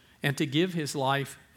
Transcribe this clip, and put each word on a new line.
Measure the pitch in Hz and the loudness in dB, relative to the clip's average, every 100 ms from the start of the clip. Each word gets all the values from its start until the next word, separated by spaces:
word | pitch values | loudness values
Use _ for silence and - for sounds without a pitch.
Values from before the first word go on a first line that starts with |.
| _ _ | _ _
and | 143 135 | -2 0
to | 151 | 0
give | 143 185 | 2 2
his | 170 147 | 0 -4
life | 151 131 139 135 - - | -2 0 0 0 -8 -12